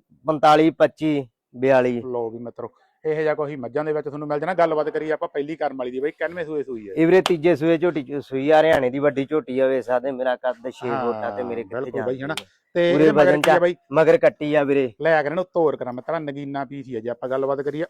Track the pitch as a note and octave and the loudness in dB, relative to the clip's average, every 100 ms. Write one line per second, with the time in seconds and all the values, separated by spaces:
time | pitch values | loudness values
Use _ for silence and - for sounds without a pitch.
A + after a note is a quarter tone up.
0 | _ _ D3 D#3 D3+ D3+ D#3+ - D3+ - | _ _ -4 2 6 6 4 4 0 2
1 | D#3 D3 B2+ _ _ B2 C3 C3 B2+ A#2+ | -2 -2 -4 _ _ -2 2 4 2 -2
2 | B2+ A#2+ A2+ A#2 A#2+ - A#2 _ _ _ | -6 -6 -6 -10 -14 -12 -14 _ _ _
3 | D#3 D#3 D#3 D3 D3 D3 A#2 C3+ D3+ D3+ | -4 -2 -2 -2 -4 -6 -6 -6 -4 -4
4 | D3 D3 D3+ D3 D#3 F3 E3 D#3 D3 D3+ | -6 -8 -4 -4 -2 0 2 2 -2 -4
5 | D#3 D3+ E3+ D3 C#3+ D#3+ D3 C3 B2+ B2+ | -4 -4 -4 -6 -6 -4 -6 -4 -8 -4
6 | D3 - D#3+ F3 D#3 D3+ C3 A#2 G2+ F#2 | -6 -4 -6 -6 -6 -6 -6 -10 -6 0
7 | D#3+ F#3 F3+ E3+ D#3+ C#3+ D#3+ E3 F3 D3+ | 4 6 4 2 2 2 2 2 0 -2
8 | B2+ C#3+ - C3+ C#3 D#3 D#3 D#3 B2+ C#3 | -6 -10 -6 -2 4 6 6 4 2 0
9 | C#3+ C3 C3 D#3 - B2+ C3 C3 A#2 B2 | 0 0 -2 -2 -2 0 2 0 0 -2
10 | C3 B2+ B2+ B2 B2+ A#2+ B2 - B2+ C3+ | -2 -4 -2 -2 -4 -6 -8 -8 -6 -4
11 | A#2+ A2 A#2 G2+ B2 A#2 F#3+ A#2 C3+ A#2+ | -4 -4 -6 -6 -6 -8 -8 -8 -6 -6
12 | A2 C3+ C#3 D#3 - _ _ F3+ F3 D3+ | -6 -6 -6 -10 -12 _ _ 0 2 6
13 | D#3 D3+ C#3 D3+ D#3+ D#3 F3 F3 - C#3+ | 6 6 4 4 4 4 2 -2 -2 2
14 | D#3 E3 - - D3+ D3 C#3 C#3 B2+ - | 4 6 4 0 0 0 2 2 0 -2
15 | D#3 D#3 C#3+ F3 F3+ F3 D#3 B2+ B2 B2 | 0 2 0 -4 -4 0 0 0 -6 -10
16 | C3+ D#3+ D3 C#3 C#3+ C#3 B2+ C#3 B2+ A#2 | -6 -6 -6 -10 -8 -8 -10 -12 -10 -8
17 | A2+ A#2+ C3 C3 C3+ C#3 C#3+ D3 | -6 -6 -4 -2 -2 -2 -4 -6